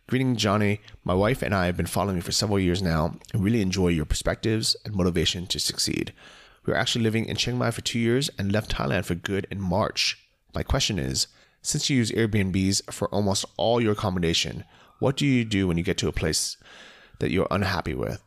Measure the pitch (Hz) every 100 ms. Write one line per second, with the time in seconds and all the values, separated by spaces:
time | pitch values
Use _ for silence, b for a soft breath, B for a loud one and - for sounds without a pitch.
0 | - 127 131 113 104 104 101 104 B B
1 | - 92 107 135 - 98 90 90 85 -
2 | 98 90 - - 107 101 90 87 90 80
3 | 78 - - - 95 117 95 95 87 85
4 | 76 - - - 107 110 110 - - 98
5 | 90 87 80 92 87 73 - - - -
6 | - - B B B B - - 120 123
7 | 113 110 - 113 - 123 120 117 - 117
8 | 113 123 151 - 98 104 - - 139 98
9 | 90 87 - 98 - 101 92 92 90 -
10 | - - _ _ _ - - 135 - 95
11 | 65 65 - b b b - 151 - 135
12 | 107 - 113 107 95 92 95 98 - -
13 | 101 101 101 95 - - 110 120 110 104
14 | 101 92 98 101 - - - B B B
15 | 113 143 143 127 113 98 95 85 85 85
16 | 78 - 82 78 - - B B B B
17 | B B - 85 - 95 98 90 85 65
18 | 53 58